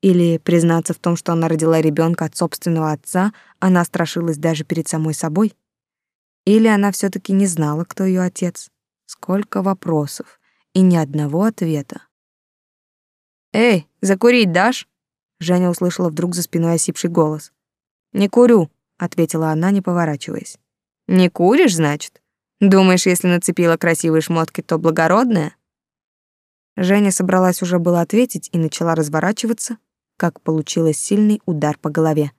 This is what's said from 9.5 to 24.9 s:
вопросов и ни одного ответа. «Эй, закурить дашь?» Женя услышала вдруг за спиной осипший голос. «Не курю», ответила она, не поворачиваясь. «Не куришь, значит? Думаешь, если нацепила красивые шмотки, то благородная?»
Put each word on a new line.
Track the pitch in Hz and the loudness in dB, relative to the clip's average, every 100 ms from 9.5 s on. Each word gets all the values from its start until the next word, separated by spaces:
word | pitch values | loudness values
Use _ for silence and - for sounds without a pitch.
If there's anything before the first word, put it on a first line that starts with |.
| 196 | -4
вопросов | 190 190 175 160 147 - - _ _ _ _ | -4 -4 -2 -4 -4 -10 -16 _ _ _ _
и | - | 2
ни | 185 175 | 4 4
одного | 151 147 147 156 | 0 -4 -4 -2
ответа. | 214 220 165 151 139 - _ _ _ _ _ _ _ _ _ _ _ _ _ _ _ | -2 -2 -4 -4 -8 -18 _ _ _ _ _ _ _ _ _ _ _ _ _ _ _
«Эй, | 214 240 196 - _ | 0 2 2 -2 _
закурить | 190 196 233 247 202 | -2 2 4 4 4
дашь?» | 170 208 254 - _ _ _ _ _ | 2 2 0 -10 _ _ _ _ _
Женя | 170 180 180 | -2 0 2
услышала | 175 180 - 180 | 0 -4 -2 -4
вдруг | 156 175 | -2 -4
за | 175 | -4
спиной | 170 170 165 170 | -4 -2 0 0
осипший | - - 175 | -2 -4 -2
голос. | 170 156 151 - _ _ _ _ _ _ | 0 0 -2 -12 _ _ _ _ _ _
«Не | - 196 | -2 0
курю», | 240 247 233 160 _ _ _ | 4 6 6 2 _ _ _
ответила | 175 - 165 165 160 | -8 -2 -2 -2 -2
она, | 156 175 | 0 0
не | 196 | 0
поворачиваясь. | 190 175 165 143 - - - - _ _ _ _ - | -2 -2 -2 -4 -10 -12 -14 -20 _ _ _ _ 0
«Не | 185 180 | 2 2
куришь, | - 175 262 330 170 | 2 2 4 4 2
значит? | 156 147 - _ _ _ _ _ | -2 -2 -10 _ _ _ _ _
Думаешь, | 202 190 190 185 185 | 4 6 6 4 2
если | 180 185 | 0 2
нацепила | 175 - 170 170 165 | 0 0 0 0 2
красивые | 170 165 165 160 | 0 0 0 0
шмотки, | 156 165 160 - | 0 -2 -2 -6
то | - 165 | -6 -2
благородная?» | 165 | 0